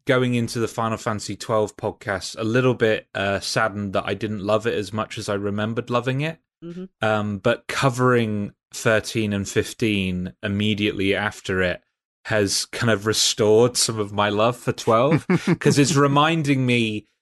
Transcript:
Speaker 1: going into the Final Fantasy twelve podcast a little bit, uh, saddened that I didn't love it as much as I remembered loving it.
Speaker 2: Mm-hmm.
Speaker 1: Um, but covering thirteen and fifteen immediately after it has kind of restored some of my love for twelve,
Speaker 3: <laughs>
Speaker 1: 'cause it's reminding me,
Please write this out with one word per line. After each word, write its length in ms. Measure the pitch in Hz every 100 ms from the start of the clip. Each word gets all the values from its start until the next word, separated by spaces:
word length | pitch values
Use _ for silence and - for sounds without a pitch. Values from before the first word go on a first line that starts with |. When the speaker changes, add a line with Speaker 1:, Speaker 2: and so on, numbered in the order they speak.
Speaker 1:
going 300 | - 127 127
into 240 | 120 113 120
the 100 | 110
Final 300 | - 113 107
Fantasy 380 | 120 104 - 98
twelve 400 | - 110 104 -
podcast 580 | 107 - 110 95 - -
a 60 |
little 300 | 110 123 127
bit, 320 | 113 113 107 -
uh, 260 | 104 98 98
saddened 520 | - 123 110 104 101
that 100 | 95 90
I 60 |
didn't 260 | 98 110 107
love 220 | 101 107 113
it 80 |
as 180 | 104 98
much 240 | 110 - 113
as 120 | 107
I 40 |
remembered 540 | 101 101 104 107 117 117
loving 320 | 120 123 131
it. 200 | 156 160 _ _
Speaker 2:
Mm-hmm. 220 | 170 175 185 _
Speaker 1:
Um, 380 | 110 107 104 101
but 300 | 120 113 -
covering 840 | - 139 123 127 120 110 104 104 - _
thirteen 580 | - 120 107 - 117 104
and 160 | 101 98
fifteen 840 | 110 - - 113 101 92 90 90 -
immediately 720 | 104 101 107 101 104 98 98
after 480 | 92 107 - - 92
it 180 | 90 - _ _ _ _
has 400 | - 107 98 - -
kind 240 | - 117
of 160 | 101 107
restored 720 | 104 - - 107 110 123 -
some 240 | - 110
of 120 | 101
my 160 | 101 104
love 260 | 104 117 120
for 160 | -
twelve, 520 | - - 113 139 156 -
Speaker 3:
<laughs> 320 | 175 - 160
Speaker 1:
'cause 180 | 147 139
it's 160 | 135
reminding 720 | 143 143 143 156 165 143 131 127
me, 400 | 120 113 107 - _